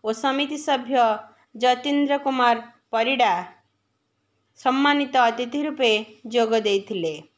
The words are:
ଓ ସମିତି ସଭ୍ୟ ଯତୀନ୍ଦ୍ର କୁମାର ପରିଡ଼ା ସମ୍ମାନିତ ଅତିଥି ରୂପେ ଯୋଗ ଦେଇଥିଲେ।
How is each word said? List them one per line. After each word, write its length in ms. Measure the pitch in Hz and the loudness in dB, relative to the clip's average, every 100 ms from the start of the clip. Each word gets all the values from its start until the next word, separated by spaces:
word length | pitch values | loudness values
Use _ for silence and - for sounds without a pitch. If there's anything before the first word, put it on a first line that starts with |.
ଓ 80 | 214 | -4
ସମିତି 460 | 220 277 269 285 294 | -2 -2 -2 -2 -4
ସଭ୍ୟ 460 | 302 269 240 262 226 214 - _ _ | -2 -2 0 2 2 0 -8 _ _
ଯତୀନ୍ଦ୍ର 640 | 220 247 247 294 285 285 277 | 0 2 2 0 0 2 0
କୁମାର 380 | 277 262 247 226 226 _ _ | 0 2 2 2 -4 _ _
ପରିଡ଼ା 400 | 226 233 269 226 175 175 - _ _ _ _ _ _ _ _ _ _ | -2 0 2 2 0 -4 -18 _ _ _ _ _ _ _ _ _ _
ସମ୍ମାନିତ 540 | 262 262 285 285 269 262 | -2 2 2 2 0 2
ଅତିଥି 380 | 233 233 247 285 | 2 0 -6 -4
ରୂପେ 300 | 302 294 240 214 220 - 226 | -6 0 0 0 -4 -18 -4
ଯୋଗ 340 | 233 220 226 | -2 2 0
ଦେଇଥିଲେ। 520 | 208 196 196 202 160 156 - | 0 -2 -2 -6 -6 -6 -16